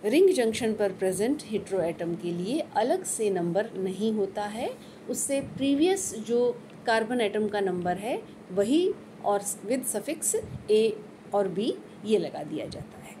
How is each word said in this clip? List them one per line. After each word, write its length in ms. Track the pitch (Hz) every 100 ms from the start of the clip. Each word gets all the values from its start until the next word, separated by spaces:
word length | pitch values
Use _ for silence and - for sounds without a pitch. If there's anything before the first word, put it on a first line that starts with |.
| 202
रिंग 240 | 277 381
जंक्शन 440 | 277 226 220 226
पर 180 | 214 202
प्रेजेंट 500 | 185 190 180 226 302
heteroatom 800 | - 214 - 190 165 160 170 170
के 100 | 175
लिए 280 | 175 185 294
अलग 440 | - - 233 359
से 260 | 370 - 214
नंबर 440 | 185 175 175 220
नहीं 400 | 190 190 185 220
होता 300 | 214 196 208
है, 340 | 208 214 302 523 - - -
उससे 320 | 254 - 277
प्रीवियस 760 | 269 - 269 277 339 381 - 226
जो 460 | 214 240 247 240 - - -
कार्बन 360 | 226 220 247
एटम 260 | 214 214 214
का 120 | 202
नंबर 380 | 190 180 175 180
है 260 | 214 359 - - -
वही 420 | 185 202 302 370 - - - -
और 160 | 202
with 540 | 196 - 196 262 - 214
suffix 400 | 208 311 - 427 - - -
A 200 | 214 226 - - - -
और 220 | 202 196 175
B 160 | 240 381 - - 208
ये 120 | 214
लगा 260 | 156 -
दिया 220 | 151 151 110
जाता 320 | 143 - -
है। 0 | - -